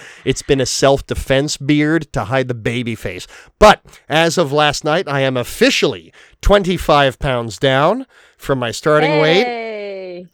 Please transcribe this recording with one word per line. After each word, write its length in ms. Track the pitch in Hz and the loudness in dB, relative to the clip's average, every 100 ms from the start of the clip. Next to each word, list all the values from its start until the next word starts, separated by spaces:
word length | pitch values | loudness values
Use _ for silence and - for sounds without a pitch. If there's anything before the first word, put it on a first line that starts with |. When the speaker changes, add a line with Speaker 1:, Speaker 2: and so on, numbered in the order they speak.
| - | -20
Speaker 1:
<laughs> 140 | - | -8
Speaker 2:
It's 180 | - 127 | -4 -4
been 200 | - 135 | 0 0
a 40 | 123 | 0
self-defense 920 | - 139 139 - 120 - 135 147 - | 0 2 2 -2 -8 0 0 0 -4
beard 500 | 139 147 151 165 156 | 0 0 2 0 -2
to 120 | 135 98 | -6 -2
hide 220 | 135 127 | -2 -2
the 60 | |
baby 420 | 120 113 120 120 110 | -4 -4 -4 -6 -8
face. 320 | 107 90 - - - _ | -8 -12 -14 -20 -20 _
But 220 | 208 170 - - - | 4 4 -2 -20 -4
as 300 | 151 165 165 | 0 2 2
of 160 | 147 | 0
last 320 | 147 151 135 151 | 2 0 0 -2
night, 240 | 165 170 | -2 -2
I 100 | 139 | -2
am 140 | 135 127 | 0 -2
officially 760 | 117 - 226 - 170 95 82 - - _ | -6 0 2 2 0 -2 -12 -20 -20 _
twenty-five 760 | - 202 180 175 - 147 139 - | 2 4 2 -2 2 4 2 0
pounds 380 | 147 123 117 - | -4 -4 -4 -2
down 480 | 135 131 156 240 262 _ _ _ | 0 2 2 0 -6 _ _ _
from 220 | - 135 | -4 -2
my 120 | 120 | -2
starting 480 | 107 156 151 151 151 | -4 0 2 2 2
weight. 240 | 156 180 247 | 2 2 0
Speaker 1:
Hey. 840 | 233 226 214 202 190 185 180 180 | -4 -10 -10 -10 -12 -12 -14 -16